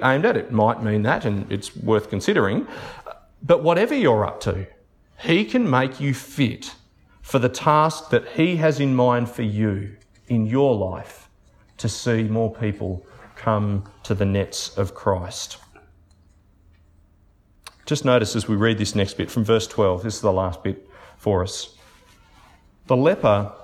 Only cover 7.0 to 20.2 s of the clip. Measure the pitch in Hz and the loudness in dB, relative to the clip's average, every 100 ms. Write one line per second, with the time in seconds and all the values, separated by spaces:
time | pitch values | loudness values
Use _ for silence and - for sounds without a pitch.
7 | _ _ - 131 120 - 151 151 160 156 | _ _ -2 0 0 0 2 4 2 -2
8 | - 120 - - 165 175 156 139 139 127 | -2 -2 -2 -2 0 2 0 2 2 2
9 | 123 120 117 - 110 104 107 98 98 - | 4 2 -2 -4 -4 0 0 -2 -6 -14
10 | _ _ - 120 110 131 139 110 92 82 | _ _ -4 -2 0 2 2 2 -2 -6
11 | - - - _ _ _ _ - 113 - | -12 -20 -20 _ _ _ _ -8 -6 -4
12 | 123 113 110 110 113 - 110 101 92 92 | -2 0 0 0 -2 -2 -6 -4 -6 -8
13 | - - - - - 107 104 101 101 - | -12 -20 -20 -6 -2 0 0 -2 -6 -10
14 | - 101 101 98 92 - - - 95 - | -6 -2 0 0 -2 -6 -8 -4 -6 -4
15 | 107 92 90 - - - - - _ _ | -2 -2 -4 -12 -14 -16 -20 -20 _ _
16 | _ _ _ _ _ _ _ _ _ _ | _ _ _ _ _ _ _ _ _ _
17 | _ _ _ _ _ _ - _ - 147 | _ _ _ _ _ _ -20 _ -4 -2
18 | 135 123 107 117 107 104 113 104 104 104 | 4 4 4 -2 0 2 2 2 0 0
19 | 98 - 104 123 107 113 - - 98 90 | -2 -2 -4 -2 2 2 2 0 2 2
20 | 110 - | -4 -4